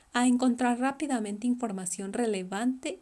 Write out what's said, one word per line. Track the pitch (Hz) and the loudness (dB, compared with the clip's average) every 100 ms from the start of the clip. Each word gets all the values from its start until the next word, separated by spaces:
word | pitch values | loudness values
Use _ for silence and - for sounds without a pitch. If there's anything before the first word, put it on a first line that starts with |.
| _ | _
a | 247 247 | 2 4
encontrar | 247 262 240 247 240 | 4 4 4 2 2
rápidamente | 262 269 294 247 214 208 247 | 0 -2 -2 -2 -2 -2 -2
información | 240 233 190 180 - 196 | 0 -2 -4 -6 -6 -4
relevante | 220 233 196 185 202 247 262 311 - | -2 0 0 -2 -2 0 0 -4 -8